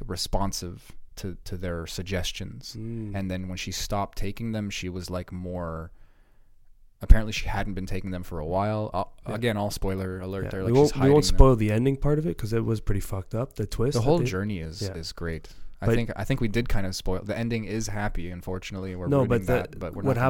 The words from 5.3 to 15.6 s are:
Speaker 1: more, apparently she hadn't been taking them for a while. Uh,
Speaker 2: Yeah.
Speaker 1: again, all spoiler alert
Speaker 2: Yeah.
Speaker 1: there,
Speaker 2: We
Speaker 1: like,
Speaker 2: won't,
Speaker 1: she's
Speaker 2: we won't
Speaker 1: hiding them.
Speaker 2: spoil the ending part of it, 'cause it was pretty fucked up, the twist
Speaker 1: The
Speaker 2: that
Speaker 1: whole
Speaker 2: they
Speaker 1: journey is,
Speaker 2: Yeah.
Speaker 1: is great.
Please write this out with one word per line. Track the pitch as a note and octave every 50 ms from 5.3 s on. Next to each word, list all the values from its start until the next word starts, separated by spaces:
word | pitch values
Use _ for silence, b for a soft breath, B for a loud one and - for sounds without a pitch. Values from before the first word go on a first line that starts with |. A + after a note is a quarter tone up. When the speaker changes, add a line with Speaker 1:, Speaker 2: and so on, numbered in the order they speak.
Speaker 1:
more, | F2 F2+ F#2 F2+ F2+ F2+ F2 E2 E2 D#2+ D#2+ E2 - - - - - _ - _ - - - - - - - - - - - - _ -
apparently | - - - A2 A2 A2 -
she | - -
hadn't | - - G2+ G2+ G#2+ F#2+
been | F#2 F#2+
taking | F#2 G2 F#2 - F#2+
them | F#2 F2+ F2
for | - F2+ D#2+
a | D2+
while. | E2 F2+ F#2+ G2+ G#2+ G#2+ G#2+ G#2+ - -
Uh, | F#2 - - - - - -
Speaker 2:
Yeah. | G#2+
Speaker 1:
again, | A2 A#2 A#2+ G#2+
all | G#2 G#2 G#2
spoiler | - - - G2 F#2+ F#2+ F#2+ F#2 F#2 F#2
alert | F#2 F#2+ F#2+ G2 F#2
Speaker 2:
Yeah. | F#2+
Speaker 1:
there, | G2 F#2+
Speaker 2:
We | F#2+ G#2
Speaker 1:
like, | A#2+
Speaker 2:
won't, | C3+ D3 C#3+
Speaker 1:
she's | -
Speaker 2:
we | C3+
won't | C3 C3+
Speaker 1:
hiding | C#3+
them. | D3+ C#3 - -
Speaker 2:
spoil | - C3+ C3 B2+
the | A2+ A2 G#2
ending | G#2 A2+ B2 C3+ C#3
part | C3+ - C#3+ D3+
of | D3+ D#3
it, | F3 E3
'cause | - - G#2
it | A2+ A2+ A2+
was | A2 A2+ G#2+
pretty | - - G2+ G2
fucked | - - G2+ F#2+ F#2 - -
up, | A2 C3 - -
the | - G#2+
twist | - - - A2+ C3+ D3+
Speaker 1:
The | A#2
Speaker 2:
that | A2
Speaker 1:
whole | C3 E3 E3+
Speaker 2:
they | -
Speaker 1:
journey | - F#2 F#2 G2+ G#2+ G#2 E2+
is, | D#2+ D#2+ D#2+ G2
Speaker 2:
Yeah. | G#2+ F#2+ F#2
Speaker 1:
is | E2 D#2+ -
great. | - - F2 E2+ E2 D#2 - - - -